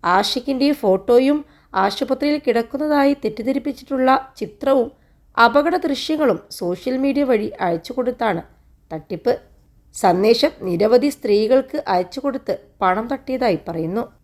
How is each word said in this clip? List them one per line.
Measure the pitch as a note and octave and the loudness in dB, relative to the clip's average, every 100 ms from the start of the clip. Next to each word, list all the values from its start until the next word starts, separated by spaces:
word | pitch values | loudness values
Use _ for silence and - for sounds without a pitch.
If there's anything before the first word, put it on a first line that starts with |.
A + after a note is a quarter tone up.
| F3 | 2
ആഷിഖിന്റെ | F#3 G#3+ - B3 C4 C#4 | 2 2 -4 -4 0 0
ഫോട്ടോയും | D4 G#3 F#3+ G3 A#3+ C4 D4 C#4+ _ _ - | 2 2 0 4 4 4 0 -4 _ _ -2
ആശുപത്രിയിൽ | G3 - B3 C4 C#4+ D4 C4 | -2 -2 -4 -2 0 -2 0
കിടക്കുന്നതായി | A#3 A#3 C4+ D4+ D4 C#4 | -2 -2 -4 0 2 2
തെറ്റിദ്ധരിപ്പിച്ചിട്ടുള്ള | C#4 A3 - A3+ C#4 C#4 - - C4+ B3+ C4 - - | 0 -4 -4 -4 -4 -4 -10 -6 0 2 2 0 -12
ചിത്രവും | G#3+ - C#4 C4+ A#3 _ _ _ _ - A#3 | -12 -6 0 2 0 _ _ _ _ 4 4
അപകട | A#3 D4+ F4 | 6 2 0
ദൃശ്യങ്ങളും | E4 C4+ - D#4 C#4+ E3+ - | -2 -4 -4 0 0 0 -4
സോഷ്യൽ | - F3+ F3 - B3+ | -8 -6 -4 -4 -2
മീഡിയ | C#4 C#4 | 0 0
വഴി | C#4 A#3 G#3+ - | 2 0 -2 -4
അയച്ചുകൊടുത്താണ് | F#3 E3+ - B3+ A3+ G3+ - E3+ - _ _ _ _ | -4 -4 -6 -4 -4 -2 -2 -2 -6 _ _ _ _
തട്ടിപ്പ്. | D#3+ - E3+ - - _ _ _ _ _ | -14 -10 -6 -2 -4 _ _ _ _ _
സന്ദേശം | - G3 F3 G#3 A3+ D4 - | 0 2 2 2 2 2 -2
നിരവധി | F#3 E3+ G#3 B3 C#4+ | -6 0 4 4 2
സ്ത്രീകൾക്ക് | - A3 G#3 A3 C4 C4 D4+ - | -4 0 2 4 2 2 -6 -2
അയച്ചുകൊടുത്ത് | F#3 F#3 - C#4 C4 - - - _ | -2 -2 -6 -6 -6 -6 -8 -8 _
പണം | F#3+ F#3 A#3 | 0 0 -2
തട്ടിയതായി | C4+ - C4 A#3+ D#3+ - | -8 -6 -2 0 -2 -4
പറയുന്നു. | E3 E3 G3 B3+ _ | -6 -4 -6 -8 _